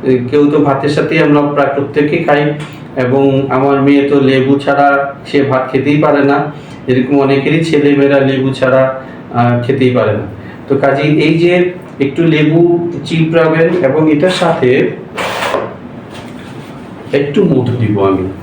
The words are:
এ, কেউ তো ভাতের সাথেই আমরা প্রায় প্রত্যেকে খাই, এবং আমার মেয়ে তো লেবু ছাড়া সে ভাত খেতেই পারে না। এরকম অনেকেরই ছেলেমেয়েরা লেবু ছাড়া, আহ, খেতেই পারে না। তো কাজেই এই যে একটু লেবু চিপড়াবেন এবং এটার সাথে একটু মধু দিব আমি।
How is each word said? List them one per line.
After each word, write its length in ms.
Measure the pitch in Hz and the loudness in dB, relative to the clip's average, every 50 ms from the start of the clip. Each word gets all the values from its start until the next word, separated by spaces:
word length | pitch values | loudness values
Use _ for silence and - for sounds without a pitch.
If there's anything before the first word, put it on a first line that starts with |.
| - | 2
এ, 80 | 135 131 123 120 123 | 2 0 0 0 0
কেউ 120 | 147 147 147 147 | 2 2 2 4
তো 60 | 147 147 | 4 2
ভাতের 300 | 143 143 135 - - 147 | 2 2 0 0 -2 -2
সাথেই 300 | 147 151 - - 160 160 | -2 -2 -2 0 0 0
আমরা 220 | 156 147 147 147 | 2 4 4 2
প্রায় 300 | 143 143 143 143 139 135 - | 2 0 0 0 0 0 0
প্রত্যেকে 420 | 147 139 - - 147 147 147 165 170 160 | -4 -4 -4 -2 -2 0 0 0 -2 0
খাই, 300 | 147 147 147 147 147 147 - - - - - - - - | 0 0 0 0 -2 -2 -4 -8 -12 -14 -16 -18 -12 -6
এবং 280 | - 127 123 131 139 139 139 135 135 135 135 | -4 -2 0 2 2 2 2 2 0 0 0
আমার 320 | 127 131 135 139 139 139 | 0 0 2 2 2 2
মেয়ে 280 | 135 139 143 143 139 143 | 4 4 4 4 4 4
তো 100 | 143 139 | 2 2
লেবু 400 | 131 127 135 131 131 135 139 139 | 4 4 2 2 2 2 0 0
ছাড়া 560 | - - 143 143 143 143 139 139 139 139 135 - - | 2 0 2 4 4 4 4 2 0 -4 -6 -10 -12
সে 180 | - - 143 135 | -2 0 0 0
ভাত 200 | - 131 131 131 - | 2 0 -2 -2 -2
খেতেই 260 | - 135 131 143 147 147 | -2 -2 0 2 2 2
পারে 260 | 156 151 143 143 135 | 2 2 2 2 2
না। 140 | 139 139 143 147 147 151 - - - - - - - | 2 2 0 -2 -4 -8 -12 -16 -16 -18 -14 -4 -2
এরকম 320 | 127 120 123 123 143 139 | 0 0 0 0 0 0
অনেকেরই 440 | 139 135 139 139 135 147 147 165 165 | 2 2 0 0 0 0 0 0 0
ছেলেমেয়েরা 560 | 160 156 147 143 143 143 139 139 139 139 139 | 2 0 2 2 2 4 4 4 4 4 4
লেবু 300 | 135 135 131 127 131 135 131 | 2 2 0 0 -2 -2 -2
ছাড়া, 280 | - 135 131 127 131 131 131 131 - - - - - - - - | 0 0 2 2 2 2 2 -2 -6 -12 -14 -16 -16 -16 -6 -2
আহ, 300 | 120 120 123 120 120 - | 0 2 2 2 0 0
খেতেই 280 | - 127 - 127 123 | -2 0 2 2 2
পারে 220 | 120 120 107 107 107 | 2 2 0 0 0
না। 120 | 104 95 - - - - - - - - - | -2 -4 -8 -12 -14 -16 -18 -18 -18 -6 -4
তো 60 | 139 - | -2 0
কাজেই 340 | - 139 135 143 147 151 151 156 | 2 0 0 2 2 0 2 2
এই 120 | 147 156 165 165 | 2 2 2 2
যে 340 | 170 175 180 180 175 180 - - - - - - | 2 2 2 2 2 0 -2 -8 -16 -18 -6 -4
একটু 220 | 139 143 - - 165 | -4 -2 0 0 2
লেবু 680 | 160 151 147 151 151 156 165 175 175 170 170 - - - 139 147 | 2 4 2 2 2 4 4 4 4 2 0 0 -4 -6 -8 -6
চিপড়াবেন 640 | - 170 160 160 160 160 165 160 156 147 156 165 180 180 - - | -4 0 0 0 2 2 2 2 2 2 2 2 2 2 2 0
এবং 280 | 131 135 156 156 156 | 0 2 2 2 2
এটার 240 | 147 147 165 185 185 - | 2 2 2 0 0 0
সাথে 280 | 180 165 165 - 135 123 127 147 - - - - - - - - - - - - - - - - - - - - - - - - - - - - - - - - - - - - - - - - - - - - - - - | 0 0 0 2 2 2 2 2 0 -2 -4 -8 -14 -14 -10 -8 -8 -6 -6 -6 -6 -4 -4 -4 -6 -6 -10 -14 -16 -16 -16 -16 -16 -16 -16 -16 -16 -16 -18 -18 -16 -16 -16 -16 -16 -16 -16 -16 -16 -16 -18 -16 -12 -4 -2
একটু 260 | 135 143 143 - 208 190 | -2 -2 0 0 0 2
মধু 300 | 170 135 127 123 120 110 - | 2 2 0 0 -2 -2 -2
দিব 160 | 113 104 107 98 98 | -2 -2 0 0 0
আমি। 220 | 98 95 92 92 95 - - | 0 0 0 -2 -6 -8 -10